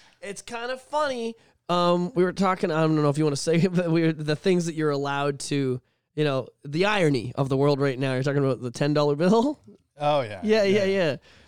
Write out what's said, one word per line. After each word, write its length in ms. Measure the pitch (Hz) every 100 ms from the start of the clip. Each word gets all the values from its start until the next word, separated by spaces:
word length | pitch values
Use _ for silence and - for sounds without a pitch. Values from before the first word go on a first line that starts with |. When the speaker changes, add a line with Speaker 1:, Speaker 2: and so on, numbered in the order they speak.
| _ _
Speaker 1:
It's 200 | 190 190
kinda 340 | - 233 240 254
funny. 580 | - 302 294 247 226 226 _ _ -
Um, 440 | 175 175 175 175
we 100 | 170
were 80 | 180
talking, 380 | - 190 185 190
I 100 | 156
don't 140 | 160 156
know 120 | 147
if 100 | 143
you 60 |
wanna 120 | 156 139
say 200 | - 165
it, 160 | 185
but 160 | 180 175
we 120 | 165
were, 100 | 160
the 240 | 156 151 151
things 300 | 196 180 165
that 80 |
you're 160 | 156 151
allowed 480 | 143 139 143 143 139
to, 400 | - 143 131 123 _ _ _
you 100 | -
know, 240 | 151 135 110 _
the 200 | 143 151 196
irony 460 | 214 160 135 120 -
of 120 | 135
the 80 | 135
world 240 | 143 139
right 180 | 139 127
now. 160 | 135
You're 80 | 127
talking 220 | 139 139
about 160 | 135 127
the 100 | 123
ten 220 | - 147
dollar 240 | 147 147 143
bill? 440 | 180 226 269 294 - - _ -
Speaker 2:
Oh, 220 | 147 147
yeah. 180 | 113 101
Speaker 1:
Yeah, 220 | 214 214
yeah, 140 | 196 202
Speaker 2:
Yeah. 60 |
Speaker 1:
yeah. 320 | 190 196 165 127 _ -